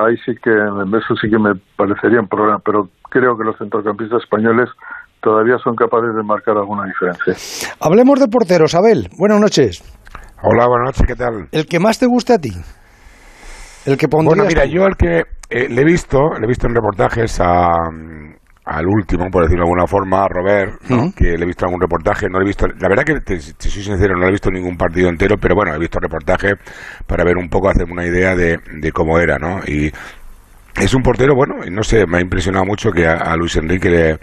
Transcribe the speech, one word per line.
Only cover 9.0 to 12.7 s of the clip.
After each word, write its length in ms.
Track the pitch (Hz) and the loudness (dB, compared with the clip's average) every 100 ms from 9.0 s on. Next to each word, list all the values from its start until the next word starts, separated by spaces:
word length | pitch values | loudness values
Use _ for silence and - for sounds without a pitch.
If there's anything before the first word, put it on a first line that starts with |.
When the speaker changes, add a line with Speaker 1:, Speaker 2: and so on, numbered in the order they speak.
| 95 - | 0 -2
Speaker 2:
Buenas 240 | 202 208 | 2 4
noches. 420 | 208 - 117 82 - - - - - - - | 4 4 2 0 -16 -20 -20 -20 -20 -4 0
Speaker 3:
Hola, 220 | 113 123 | 4 4
buenas 200 | 120 127 | 2 0
noches, 180 | - - | 2 0
¿qué 100 | 120 | 2
tal? 320 | 123 110 80 | -6 -6 -6
Speaker 2:
El 160 | 156 151 | -4 -2
que 140 | 170 | 0
más 180 | 214 220 | 0 2
te 80 | 247 | 2
guste 280 | 247 - | 2 2
a 40 | 226 | 0
ti, 140 | 127 87 - | 0 -10 -14